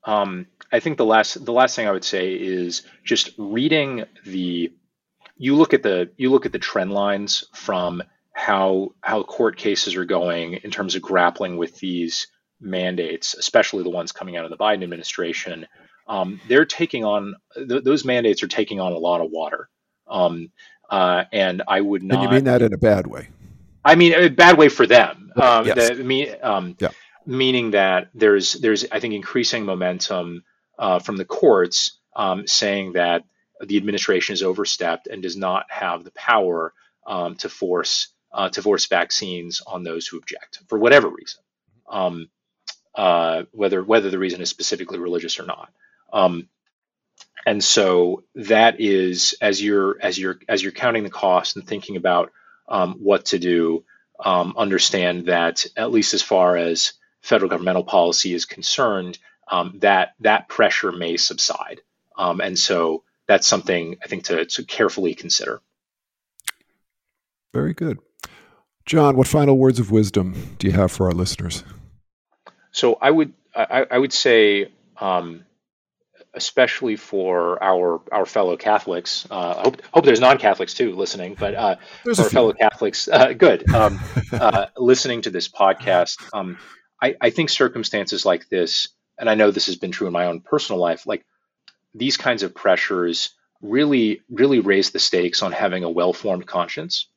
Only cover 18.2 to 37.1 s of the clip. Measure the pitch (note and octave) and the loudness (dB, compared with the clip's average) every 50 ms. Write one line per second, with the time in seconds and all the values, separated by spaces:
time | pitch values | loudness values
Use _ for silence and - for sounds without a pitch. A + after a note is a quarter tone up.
18.2 | A#2 A2+ G2+ - - F2+ - - G#2 - A2 G2 F#2 F#2 F2 E2+ E2 F2 F2 F2 | 2 2 2 2 -2 -6 -4 -4 -4 -4 -4 -6 -4 -4 -4 -2 -2 0 0 0
19.2 | E2+ D#2+ D#2 E2 D#2+ D2+ D2+ D2+ - _ _ _ _ _ _ _ _ _ A2 G2+ | -2 -4 -6 -6 -8 -6 -8 -10 -12 _ _ _ _ _ _ _ _ _ -2 0
20.2 | F2+ F2 E2+ E2+ E2 E2 _ _ - - - _ _ _ G#2+ G2 F#2 F2+ F2+ F2+ | 0 0 0 -4 -12 -14 _ _ -20 -20 -20 _ _ _ -2 0 2 2 2 0
21.2 | F#2 - - G#2+ G2 F#2 F2+ F2+ - - G2 F#2+ G2+ G2+ G2+ F#2+ F2+ F#2+ A2 C3 | -2 -2 -2 0 0 0 -2 -4 -4 -2 0 0 0 0 -2 -4 -2 -2 -2 -2
22.2 | G2 G2+ B2+ C3+ C3+ C3+ B2 B2 A#2 A2 G2+ - - A2+ G#2 G2 F2+ - - - | 0 2 2 2 4 4 2 4 2 2 0 2 2 2 4 2 0 -6 -10 -14
23.2 | D#2 - - _ - - - - - _ _ _ _ C#3+ D#3 E3+ F3 E3+ E3 D#3+ | -16 -18 -20 _ -20 -20 -20 -20 -20 _ _ _ _ 6 8 8 8 8 8 6
24.2 | F3+ E3 C3+ B2 F3 E3+ F3+ D#3 D#3 C#3+ - - B2 G2+ A2+ B2 G#2 E2 D2+ - | 6 4 6 8 8 8 10 10 8 6 8 6 4 8 8 6 6 6 0 -10
25.2 | - - - A#2 C3+ B2+ A#2+ A2+ A2+ A2+ G2+ B2 A#2+ A#2 B2 B2 C3+ B2+ C3+ C3 | -16 -8 0 4 4 6 6 6 4 2 2 4 2 2 2 -2 -4 -2 -2 -2
26.2 | D3 C#3 - - - B2 G#2 G2 F2+ F2+ F2 _ G#2 E2 - - - _ _ _ | -2 -4 -8 -8 -4 -2 -2 -2 -2 -6 -8 _ -6 -6 -6 -8 -20 _ _ _
27.2 | _ - B2 C3 C3 C3 B2+ B2 A#2+ A2+ G2+ G2+ G2 F#2+ F#2 F#2 F2+ - _ A#2 | _ -8 -2 0 0 2 2 0 0 2 2 2 2 4 2 0 -2 -4 _ 2
28.2 | A2 G#2+ G2+ G2+ F#2 - - - - A2+ G#2+ G2+ A2+ A2+ - A2 G#2 A#2+ G#2+ G#2 | 4 4 4 4 2 -2 -6 -2 0 0 0 0 -2 -6 -6 -6 -6 -6 -8 -8
29.2 | F#2+ - - C3 A#2+ - - A#2+ G#2+ G2+ F#2+ F2+ F2+ F2+ F2+ F2+ - - G#2 F2+ | -10 -6 -4 -4 -2 -2 -4 -4 -4 -6 -4 -4 -2 -4 -4 -4 -6 -6 -6 -6
30.2 | F2 E2+ E2+ F2 _ _ _ _ _ _ _ - A#2 G2+ F#2 F2 F2 - G#2+ F#2+ | -6 -8 -12 -14 _ _ _ _ _ _ _ -6 -2 0 0 0 -2 -4 -8 -8
31.2 | F#2 _ - - - D#3+ A2+ F#2+ F2+ F2+ E2+ - - - - _ _ _ _ - | -6 _ -4 2 4 4 6 6 2 0 0 -2 -4 -4 -6 _ _ _ _ -6
32.2 | G#2+ F#2+ F#2 F#2+ G2+ - - - - G#2 G2+ G2+ G2 F#2+ F2 F2+ F2 E2+ E2+ E2 | -2 -2 -2 -4 -4 -2 -2 0 0 0 -2 -4 -4 -4 -2 0 0 2 0 -2
33.2 | D#2 _ _ _ _ _ _ _ - G2+ G2+ G2+ F#2+ G#2 G2+ G2 - - G2+ F2+ | -4 _ _ _ _ _ _ _ -10 -2 -2 -2 -2 -2 -4 -4 -2 0 0 0
34.2 | F2+ - G#2 F2 F#2+ F#2+ F#2 F#2+ G2+ F#2 - - F#2 E2+ E2 - _ - - G2 | 0 -2 -4 -4 -2 -2 -2 -2 -4 -4 -4 -4 -4 -4 -4 -4 _ -14 -14 -10
35.2 | F#2 F#2 E2+ G2 G2 F#2 F2+ F#2+ - _ - - G2+ F#2 F2 E2+ E2+ F#2 _ - | -10 -10 -8 -6 -4 -2 -2 -2 -4 _ -10 -8 -6 -6 -6 -8 -10 -16 _ -10
36.2 | - - A#2+ A2 G2+ F2+ F2 E2+ E2 D#2+ _ _ _ _ _ _ _ - | -2 0 2 2 2 0 -2 -2 -4 -8 _ _ _ _ _ _ _ -10